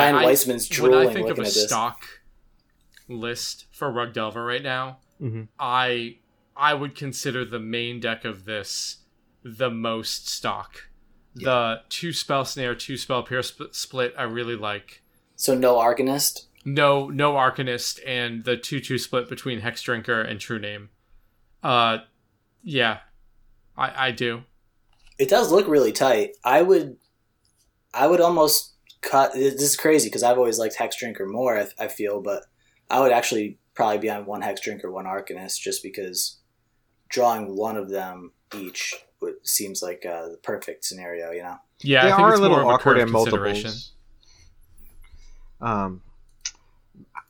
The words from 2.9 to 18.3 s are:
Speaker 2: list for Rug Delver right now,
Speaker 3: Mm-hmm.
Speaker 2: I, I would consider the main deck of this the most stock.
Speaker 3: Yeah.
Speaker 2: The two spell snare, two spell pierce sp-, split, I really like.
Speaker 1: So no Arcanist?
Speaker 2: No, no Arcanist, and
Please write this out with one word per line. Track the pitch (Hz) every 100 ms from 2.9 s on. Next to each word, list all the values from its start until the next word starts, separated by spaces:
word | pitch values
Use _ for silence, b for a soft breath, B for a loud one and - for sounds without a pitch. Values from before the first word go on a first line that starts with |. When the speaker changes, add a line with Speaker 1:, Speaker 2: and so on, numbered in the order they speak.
| _ -
Speaker 2:
list | 120 117 120 - - -
for | - -
Rug | 117 120
Delver | 117 110 110 117
right | 127
now, | 139 127 131 131 _ -
Speaker 3:
Mm-hmm. | 131 113 110 -
Speaker 2:
I, | 131 127 127 120 117 117 _ _ _ -
I | 147 147
would | 143 -
consider | 139 127 143 123 117
the | 113
main | 110 117 120 120
deck | 117 113 113
of | 98 95
this | 107 98 - - - _ _ _ _
the | 123 110 127
most | 113 113 113 110 - -
stock. | - 117 101 104 - - - _ _ _ 127
Speaker 3:
Yeah. | 127
Speaker 2:
The | 123 117 113 -
two | - 170
spell | 151 - 139 131
snare, | - 123 120
two | - 131
spell | - 127
pierce | 117 127 120 -
sp-, | -
split, | - - 131 123 131
I |
really | 120 117 117 117
like. | 107 104 - - _ _ _ -
Speaker 1:
So | - 127
no | 127 120
Arcanist? | 117 120 131 139 - - - _ 143
Speaker 2:
No, | 139 143 139 139
no | 139 147
Arcanist, | 143 127 127 127 120 - - 135
and | 123 120